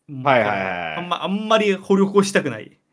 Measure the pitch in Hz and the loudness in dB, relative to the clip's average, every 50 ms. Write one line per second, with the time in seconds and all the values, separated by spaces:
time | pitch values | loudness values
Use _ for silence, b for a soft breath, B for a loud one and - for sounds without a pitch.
0 | _ - 143 131 127 143 131 120 107 104 101 98 95 95 90 87 85 80 78 170 | _ -14 -12 -2 2 4 4 4 4 2 0 -2 -2 -4 -4 -4 -6 -6 -6 -8
1 | 175 180 170 - 156 175 196 214 220 214 220 220 214 202 190 190 - - 196 196 | -6 -6 -6 -6 -4 -4 -4 -4 0 0 2 2 2 0 -2 -2 0 0 2 2
2 | 196 196 196 202 196 196 - 180 143 135 113 107 - - - _ _ _ | 2 2 2 2 2 2 0 -2 -2 -2 -6 -10 -14 -18 -20 _ _ _